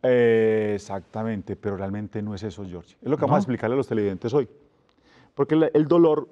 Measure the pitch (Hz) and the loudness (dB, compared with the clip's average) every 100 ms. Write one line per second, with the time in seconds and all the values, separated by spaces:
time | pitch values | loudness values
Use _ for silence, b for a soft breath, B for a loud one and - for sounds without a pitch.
0 | 127 123 120 113 110 110 107 104 - 98 | 2 2 4 4 4 2 0 -4 -6 -12
1 | 85 107 110 107 90 98 107 98 98 101 | -10 -8 -6 -6 -8 -8 -6 -6 -6 -8
2 | 107 110 104 101 107 90 98 87 - _ | -8 -8 -8 -8 -10 -10 -14 -14 -18 _
3 | - 135 139 127 190 117 110 131 131 110 | -4 -2 2 0 0 -2 -2 -2 -2 -2
4 | 101 95 120 139 123 - _ _ _ _ | -2 -4 -2 -2 -2 -8 _ _ _ _
5 | b b b - 139 156 156 151 151 170 | b b b -4 0 2 4 2 4 6
6 | 165 151 - | 6 4 -2